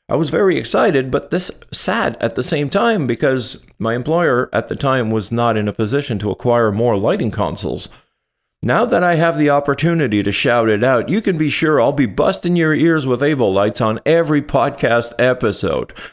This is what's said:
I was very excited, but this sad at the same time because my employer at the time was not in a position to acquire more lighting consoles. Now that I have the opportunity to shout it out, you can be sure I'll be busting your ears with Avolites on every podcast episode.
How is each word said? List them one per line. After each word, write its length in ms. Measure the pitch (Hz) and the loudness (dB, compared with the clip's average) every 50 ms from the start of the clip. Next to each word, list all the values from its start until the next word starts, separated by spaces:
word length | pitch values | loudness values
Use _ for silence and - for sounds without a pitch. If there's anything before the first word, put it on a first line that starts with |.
| _ | _
I 80 | - - | -4 -2
was 140 | 143 165 139 | -2 0 0
very 260 | - 190 208 190 165 | 0 2 2 2 2
excited, 560 | 135 123 - - 208 247 220 156 135 131 135 | 0 -2 -2 0 2 2 2 2 0 0 0
but 200 | 131 139 - - | -2 -4 -2 -4
this 200 | - 185 - - - - - - - | -4 -4 -4 -6 -12 -14 -16 -12 -10
sad 420 | - - - 196 226 - - 220 - | -6 -4 -4 -2 -2 -2 -4 -4 -4
at 140 | - 185 190 | -4 -4 -2
the 60 | 196 | -4
same 280 | 185 - 170 147 147 135 | -4 -2 -2 -2 -2 -2
time 360 | - 190 - - 220 196 143 | 0 0 0 0 0 0 0
because 600 | 120 120 - - 139 131 131 117 - - - - - _ - | -2 -2 0 0 0 0 0 -2 -6 -8 -12 -16 -18 _ -6
my 160 | 104 110 117 | -4 -4 -4
employer 540 | 123 123 143 160 175 175 151 127 120 131 - - | -2 -2 -2 0 0 2 2 2 0 0 -2 -2
at 160 | 113 117 - | -4 -2 -4
the 80 | - | -4
time 340 | - - 139 131 131 117 107 | -4 -2 0 0 0 0 0
was 180 | 110 110 98 - | -2 -2 -2 -2
not 280 | 117 117 120 117 113 | -2 0 0 0 0
in 100 | 107 104 | 0 -2
a 60 | 104 98 | -2 -2
position 460 | - 110 104 120 139 139 - 117 98 | -2 -2 0 0 -2 -2 -2 -4 -4
to 120 | 101 104 | -2 -4
acquire 400 | 92 - - 123 117 120 117 107 | -4 -2 0 2 2 4 2 2
more 260 | 101 107 117 120 110 | 2 2 2 2 2
lighting 340 | 98 101 127 185 202 139 107 | 2 0 0 0 0 -2 -2
consoles. 580 | - 104 101 80 - - - 71 62 90 - - - - _ _ _ _ _ _ _ _ _ _ _ _ - | -2 -2 -2 -2 -4 -4 -6 -6 -6 -6 -8 -12 -18 -20 _ _ _ _ _ _ _ _ _ _ _ _ -2
Now 200 | 107 127 180 240 | 0 0 0 2
that 180 | 233 - 190 180 | 2 0 2 2
I 100 | 175 170 | 2 2
have 240 | 156 165 170 165 | 2 2 2 2
the 140 | 151 151 143 | 2 2 2
opportunity 720 | 143 143 143 143 143 - 160 170 170 165 151 117 104 104 95 | 2 2 2 0 -2 0 0 0 2 0 0 0 0 0 0
to 80 | 101 | 0
shout 380 | 95 - - 135 120 120 113 110 | -2 0 0 2 2 2 4 2
it 140 | 107 101 113 | 2 2 2
out, 240 | 131 131 117 101 | 2 2 0 0
you 140 | - 165 220 | 0 -2 -2
can 160 | 220 208 180 | 0 -2 0
be 140 | 151 156 147 | 0 0 -2
sure 280 | - - 160 156 156 135 | -2 0 0 2 2 4
I'll 120 | 113 131 | 2 2
be 160 | 139 139 135 | 2 2 0
busting 480 | 107 - - - - 190 185 - 175 175 | 0 0 0 0 0 0 -2 -2 0 0
your 180 | 170 160 156 156 | 2 2 2 2
ears 320 | 120 147 170 165 156 131 | 2 2 2 2 2 0
with 160 | 131 123 117 | 0 0 0
Avolites 580 | 139 147 156 131 120 101 95 98 101 107 110 - | 0 0 2 2 2 2 2 2 2 0 0 0
on 200 | 123 110 110 113 - | 0 0 0 0 0
every 340 | 135 160 170 165 147 151 147 | 2 2 2 2 2 0 0
podcast 720 | 135 - - 135 120 143 - - - 120 117 117 117 - - - | 0 0 0 0 0 0 -2 -2 0 2 2 0 0 -2 -2 0
episode. 720 | 120 127 127 127 131 107 101 - - 90 73 65 60 - - - - - | 2 2 2 2 0 -2 -2 -2 -2 -2 -2 -2 -4 -6 -10 -16 -18 -18